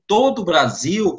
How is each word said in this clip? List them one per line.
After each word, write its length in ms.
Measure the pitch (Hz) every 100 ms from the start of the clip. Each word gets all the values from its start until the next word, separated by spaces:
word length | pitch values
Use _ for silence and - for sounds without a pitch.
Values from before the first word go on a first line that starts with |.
| -
todo 380 | 214 269 226
o 20 | 175
Brasil 680 | 156 127 - 147 208 196